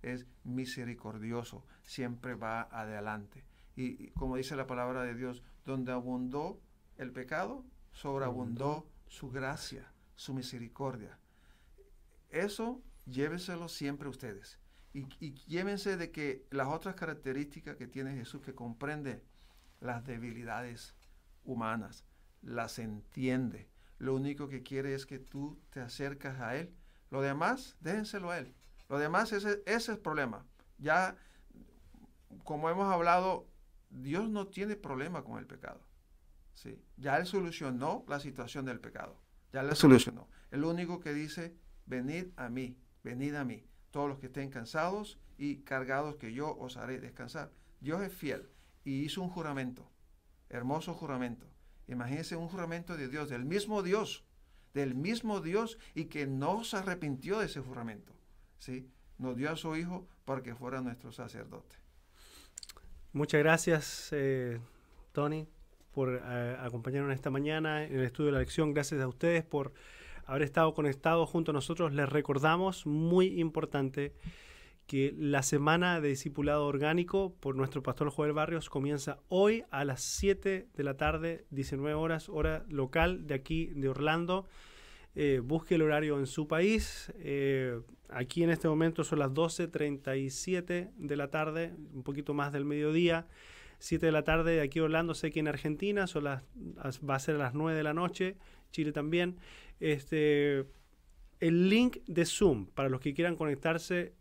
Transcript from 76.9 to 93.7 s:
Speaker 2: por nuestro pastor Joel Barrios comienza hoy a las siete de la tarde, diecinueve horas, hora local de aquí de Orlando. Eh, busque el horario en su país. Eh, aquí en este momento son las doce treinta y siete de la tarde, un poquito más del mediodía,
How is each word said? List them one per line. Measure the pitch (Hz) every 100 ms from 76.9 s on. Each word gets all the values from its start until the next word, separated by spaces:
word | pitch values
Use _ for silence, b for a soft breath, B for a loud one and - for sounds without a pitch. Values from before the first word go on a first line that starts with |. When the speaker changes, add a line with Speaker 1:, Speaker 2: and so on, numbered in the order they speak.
| 165 175 196 190 -
Speaker 2:
por | 139 131
nuestro | 135 147
pastor | 131 123 147
Joel | 139 151
Barrios | 151 156 165 -
comienza | 143 139 147 143 135 -
hoy | 185 202 226 -
a | 139 143
las | 127
siete | - - 196 196 196 185 -
de | -
la | 139 135
tarde, | 156 156 165 165 -
diecinueve | 139 135 135 143
horas, | 151 160 160 -
hora | 156 156 156 -
local | 147 135 165 170 185 156
de | 139
aquí | 135 160 117 143
de | 135
Orlando. | 131 147 165 170 185 190 B B B B B B
Eh, | - 147 131
busque | 120 160 160 175
el |
horario | 156 151 156 143
en | 135
su | - 151
país. | 160 190 220 - - - -
Eh, | 151 139 139 135 127 117 120 - -
aquí | 131 127 -
en | 170
este | 165 165
momento | 156 165 165
son | 156 156
las | 139
doce | 139 165 - 170
treinta | 165 147 139 139 135
y | 135
siete | 135 - 180 180 175 185 -
de | 151 143
la | 139
tarde, | 156 156 156 165 170 151
un | 143
poquito | 127 143 147
más | 147 143
del | 143 143
mediodía, | 147 151 160 175 165 165 B B B B